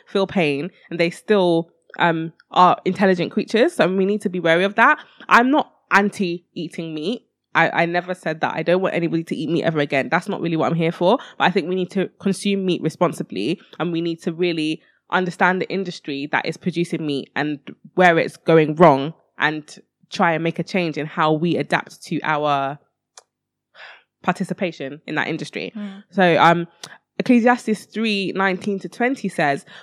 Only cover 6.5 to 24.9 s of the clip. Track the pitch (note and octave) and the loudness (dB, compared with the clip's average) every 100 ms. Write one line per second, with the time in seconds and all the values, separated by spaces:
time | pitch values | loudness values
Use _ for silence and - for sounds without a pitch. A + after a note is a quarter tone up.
6.5 | F3 D3+ - E3 D#3 E3 B3+ _ _ _ | -10 -10 -10 -10 -6 -6 -6 _ _ _
7.5 | D#3 E3 C#3+ E3+ F3 F3+ F3+ E3+ D#3+ C#3 | 0 2 2 0 -2 -4 -6 -8 -4 -4
8.5 | - E3 F#3 F#3 F3 E3 E3 E3 - D3+ | -2 0 0 0 -2 -2 -2 -4 -6 -2
9.5 | E3 - D#3+ C#3+ C#3+ B2+ E3 G3+ F#3+ E3+ | 0 0 0 0 0 0 -2 -2 -4 -2
10.5 | D#3+ B2 E3+ E3 - F3+ F3+ - - D#3+ | -2 0 0 -2 2 2 2 -2 0 0
11.5 | F#3 D#3+ F#3 F3+ F#3+ E3+ _ G3+ F#3+ G3+ | 0 -2 -4 -4 -4 -6 _ -4 -2 -2
12.5 | G3 F#3 E3+ D#3 - E3 - - F#2 A2 | -2 -2 -2 -4 -2 -2 -2 -8 -6 -6
13.5 | - _ - E3+ E3 E3+ E3 F3+ D#3+ F3+ | -6 _ -8 -6 -4 -6 -6 -6 -2 -2
14.5 | E3 D#3 D#3 _ _ - F3+ F3+ - F3+ | -2 -4 -6 _ _ -4 -2 -2 0 0
15.5 | F#3 - F#3+ F3+ - - C#3 D3 C#3 - | 0 -2 -6 -6 -10 -8 -8 -4 -4 -4
16.5 | - F#3 E3+ F3 E3 D#3 C#3 - - D3 | -6 -4 -4 -4 -4 -4 -6 -6 -6 -6
17.5 | D3 - - - - F3+ E3 - - - | -6 -12 -20 -6 4 4 4 0 -2 4
18.5 | D#3+ D3+ D3+ E3+ C3+ D3 - _ - D3+ | 4 6 8 8 8 0 -8 _ -2 -2
19.5 | D#3 - - _ _ _ - F3 D#3+ E3 | -2 -10 -20 _ _ _ 0 0 2 -2
20.5 | E3+ E3 G3 E3 C#3+ D3+ - D#3 D#3 E3+ | -4 -4 -2 -2 -4 -6 -2 0 2 0
21.5 | D3 C#3+ E3+ - - - D#3+ - D3+ D3 | -2 0 -2 -4 -16 -8 -6 -2 -2 0
22.5 | C#3 C3+ D3 _ _ _ - - _ _ | 0 -2 -8 _ _ _ -20 -20 _ _
23.5 | _ _ - - - _ _ - F3 F3+ | _ _ -20 -20 -20 _ _ -4 -4 -6
24.5 | F3 F3+ - C#3 | -6 -6 -6 -12